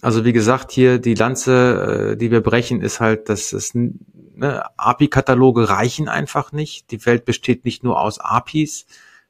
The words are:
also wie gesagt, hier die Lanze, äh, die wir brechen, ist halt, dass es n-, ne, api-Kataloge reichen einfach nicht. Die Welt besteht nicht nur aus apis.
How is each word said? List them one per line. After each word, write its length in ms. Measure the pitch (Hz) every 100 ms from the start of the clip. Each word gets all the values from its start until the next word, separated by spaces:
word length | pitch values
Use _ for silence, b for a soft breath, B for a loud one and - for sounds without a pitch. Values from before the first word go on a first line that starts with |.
also 220 | 117 113
wie 100 | 117
gesagt, 380 | 117 107 131 -
hier 280 | - 127 123
die 160 | 123 107
Lanze, 960 | 117 131 131 127 123 95 101 104 104
äh, 60 | 107
die 120 | 117
wir 120 | 117
brechen, 400 | 110 120 120 120
ist 180 | 110 -
halt, 280 | 113 107 -
dass 260 | 104 -
es 200 | 104 -
n-, 260 | 120 120 - _ _ - -
ne, 280 | 143 123 - -
api-Kataloge 880 | 117 - 147 135 135 123 131 117 107
reichen 400 | 98 123 - 139
einfach 440 | 117 147 147 -
nicht. 400 | 147 151 - -
Die 120 | 110 120
Welt 180 | 120 120
besteht 400 | - - 117 123
nicht 180 | -
nur 160 | 123 76
aus 200 | 101 -
apis. 680 | - 120 - 156 151 - - b b b